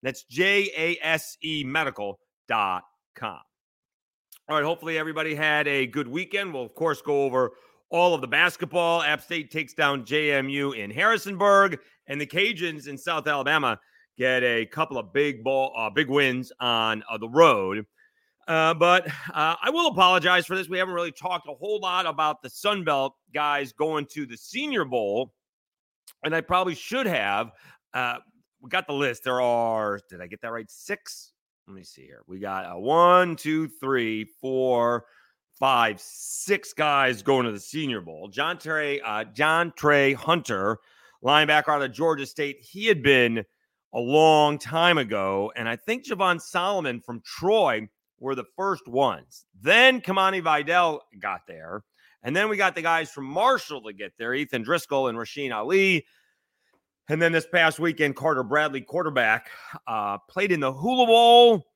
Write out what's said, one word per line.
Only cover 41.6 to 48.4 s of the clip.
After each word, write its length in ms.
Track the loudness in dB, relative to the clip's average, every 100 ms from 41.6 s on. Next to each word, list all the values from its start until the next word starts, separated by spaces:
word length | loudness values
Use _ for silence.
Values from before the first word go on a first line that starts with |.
| 4
out 140 | 0
of 100 | -2
Georgia 340 | -2 0 0 -4
State. 300 | -6 -8 -8
He 260 | -16 -6 0
had 180 | 2
been 400 | 6 6 4 2 -6 _ _ _ _
a 60 | -6
long 580 | 2 6 8 8 4 0
time 400 | -4 2 4 2
ago. 540 | 0 -2 -2 -2 -2
And 140 | -6 -6
I 80 | -6
think 280 | -6 -6
Javon 360 | -6 0 0 0
Solomon 600 | -2 -2 -2 -2 -4 -6
from 220 | -10 -16
Troy 640 | -14 -6 0 2 2 0 -6 _ _ _
were 180 | -8
the 80 | -6